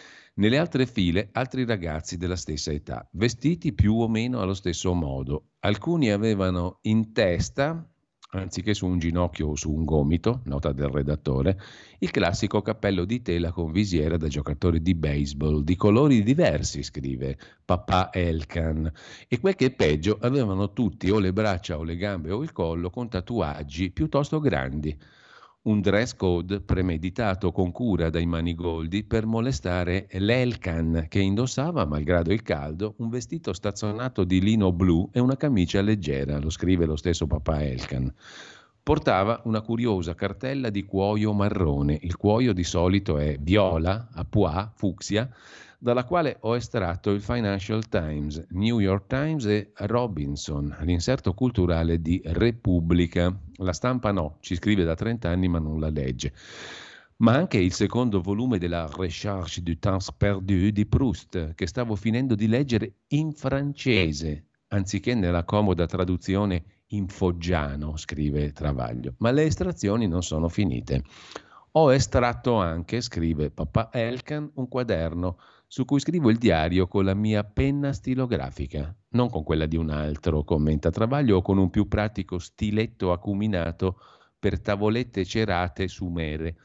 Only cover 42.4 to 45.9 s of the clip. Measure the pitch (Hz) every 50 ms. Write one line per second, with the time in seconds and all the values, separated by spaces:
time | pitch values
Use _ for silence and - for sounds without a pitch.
42.4 | 131 120 98 90 87 - - 87 87 90 98 98 98 - 78 73 73 76 73 69
43.4 | 73 82 95 107 101 92 82 80 80 87 98 117 120 - - - 78 - - 107
44.4 | 98 80 78 90 104 110 - - - 95 - - - - 101 107 123 131 120 -
45.4 | - - - - - - - _ - 120